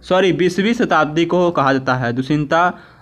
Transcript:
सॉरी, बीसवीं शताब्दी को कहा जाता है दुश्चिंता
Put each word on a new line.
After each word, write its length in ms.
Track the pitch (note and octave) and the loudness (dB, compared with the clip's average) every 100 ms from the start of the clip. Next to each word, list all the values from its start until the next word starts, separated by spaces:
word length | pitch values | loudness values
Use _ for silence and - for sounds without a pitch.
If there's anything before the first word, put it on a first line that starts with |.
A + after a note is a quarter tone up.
सॉरी, 300 | - F3+ F#3+ | -2 0 2
बीसवीं 420 | D#3 F3+ F3+ G3+ | 2 0 0 0
शताब्दी 500 | A#3 F#3+ E3 D3+ D#3 | 0 0 2 0 0
को 260 | E3+ F3 F3 | 0 0 0
कहा 220 | E3+ C3+ | 0 0
जाता 220 | C3+ C3 | 0 -2
है 180 | B2+ A#2+ | -2 -2
दुश्चिंता 600 | A#2+ C3 D3+ D3 E3 F3 F3 - - | -4 -2 -2 0 0 0 -2 -18 -20